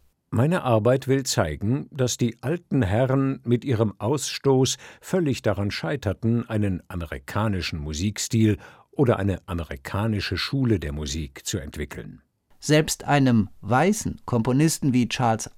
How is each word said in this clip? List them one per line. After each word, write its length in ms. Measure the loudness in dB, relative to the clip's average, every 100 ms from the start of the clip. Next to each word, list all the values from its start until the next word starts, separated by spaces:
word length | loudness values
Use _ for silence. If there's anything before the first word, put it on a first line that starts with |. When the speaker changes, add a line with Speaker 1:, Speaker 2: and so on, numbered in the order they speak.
| _ _ _
Speaker 1:
Meine 320 | 0 2 2
Arbeit 440 | 2 4 4 2 2
will 200 | 0 0
zeigen, 600 | -2 -2 -2 -2 -2 -4
dass 260 | -4 -2 0
die 240 | -2 -2
alten 400 | -6 -6 -2 0
Herren 580 | 2 2 2 2 0 -2
mit 200 | 0 0
ihrem 300 | 2 0 0 0
Ausstoß 800 | -2 -2 -4 -2 2 4 2 0 -12 -20
völlig 440 | -4 0 0 0
daran 260 | 0 0 -2
scheiterten, 800 | -4 -4 -2 -2 0 0 0 0
einen 320 | -2 0 -2 -6
amerikanischen 880 | -8 -8 -10 -6 -2 -2 -2 -4 -6
Musikstil 800 | -6 -2 -2 -4 -2 4 4 2 -4 -20 _
oder 280 | 2 2 4
eine 220 | 0 -2 -4
amerikanische 920 | -6 -6 -10 -6 -4 -2 -2 -2 -4
Schule 420 | -2 0 2 2
der 140 | 0
Musik 520 | -6 -6 -6 -8 -10 -8
zu 120 | -6
entwickeln. 640 | -8 -8 -10 -10 -14 -18 _ _ _ _
Speaker 2:
Selbst 420 | 2 2 2 -4
einem 460 | 0 4 6 4 2 -6
weißen 640 | 0 2 2 0 -4 -8
Komponisten 720 | -2 0 2 2 2 2 2
wie 160 | 2 2
Charles 400 | 0 0 0 -4